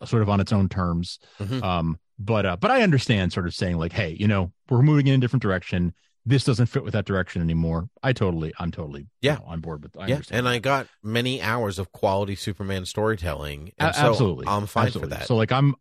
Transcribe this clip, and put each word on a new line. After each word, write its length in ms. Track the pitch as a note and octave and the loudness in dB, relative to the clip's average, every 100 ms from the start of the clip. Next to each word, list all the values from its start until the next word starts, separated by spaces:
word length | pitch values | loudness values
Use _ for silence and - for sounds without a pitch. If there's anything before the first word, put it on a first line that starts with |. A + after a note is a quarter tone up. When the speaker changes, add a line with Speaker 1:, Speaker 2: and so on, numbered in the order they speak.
| - | -2
Speaker 1:
sort 160 | A#2 | 0
of 80 | G2+ | 4
on 100 | G2+ | 2
its 140 | F#2 | 4
own 160 | G#2+ F#2+ | 2 2
terms. 500 | - F2+ E2+ F2 - _ - | 0 -2 0 -4 -8 _ -12
Speaker 2:
Mm-hmm. 220 | G2 B2+ | -6 -4
Speaker 1:
Um, 360 | A2 F2 E2 D#2+ _ - | -2 0 0 -4 _ -10
but, 260 | G2+ A2 G2 | -2 0 0
uh, 100 | F2 | 0
but 140 | G3+ | 2
I 100 | C4 | 4
understand 500 | G#3+ C#3 - A2 F2+ | 4 4 4 2 2
sort 140 | - F2 | 0 -4
of 80 | |
saying, 240 | - F#2+ E2+ | -2 -2 0
like, 140 | E2 | -2
"Hey, 220 | - F#2 E2+ | -2 -4 0
you 80 | G#2 | 2
know, 240 | G2+ F2+ - - | 2 0 -6 -2
we're 100 | A#2+ | 4
moving 240 | C#3+ D3+ C3+ | 6 6 4
in 80 | |
a 40 | C3+ | 4
different 240 | B2 C3+ | 4 2
direction. 500 | A2 F#2 - F#2 F2 - _ _ - | 0 -2 -2 -2 -2 -4 _ _ 0
This 180 | C3+ | 2
doesn't 220 | - A2 A#2+ | 4 2 2
fit 180 | - | 0
with 100 | F2+ | -2
that 120 | G#2+ F#2+ | -4 0
direction 380 | F#2+ F2 - | 0 0 -2
anymore." 460 | E2 E2 E2 E2 F2+ _ | 0 0 0 -2 -4 _
I 100 | C3+ | -2
totally, 400 | B2+ G2 E2+ D#2 - | 0 0 -2 -4 -6
I'm 140 | F2 | -8
totally, 340 | - D#2 C#2+ C#2 _ | -6 -10 -12 -16 _
Speaker 2:
Yeah. 120 | C3 | -2
Speaker 1:
you 60 | D3 | -2
know, 40 | - | -6
on 140 | E2 | -10
board 220 | E2 D#2 | -10 -12
with, 120 | D2 - | -14 -10
I 120 | G2 | -4
Speaker 2:
Yeah. 80 | C#3 | -4
Speaker 1:
understand 240 | C3 G#2 | -2 -2
Speaker 2:
And 100 | B2 | 0
I 40 | |
Speaker 1:
that. 80 | A#2+ | 0
Speaker 2:
got 260 | A#2+ C#3 B2 _ | 0 -2 -2 _
many 400 | G#2 A#2 B2 C3 | -6 -2 -2 -2
hours 340 | F#2+ A#2+ G#2+ F#2 | -2 -2 -2 -4
of 140 | F#2+ | -8
quality 420 | - G#2 G2 G2+ G2 | -2 0 2 -2 -4
Superman 520 | - G2 G2 F#2+ F#2 | -6 -6 -4 -6 -6
storytelling. 840 | - G#2+ G#2+ E2+ C#2+ D2 C#2+ E2 - | -2 -2 -2 -4 -6 -8 -10 -12 -4
And 140 | D#3 | -2
Speaker 1:
A-, 20 | |
Speaker 2:
so 160 | - A#2 | 2 2
Speaker 1:
absolutely. 380 | A2 G#2+ D#2+ C#2+ | 4 2 0 -2
Speaker 2:
I'm 180 | G#2 G#2 | -2 -2
fine 220 | - B2 | 0 0
Speaker 1:
Absolutely. 240 | - - | 0 -6
Speaker 2:
for 80 | - | -6
that. 80 | - | 0
Speaker 1:
So, 80 | A#2 | 2
like, 160 | A2 | 2
I'm, 240 | C3 C#3+ - | 4 2 2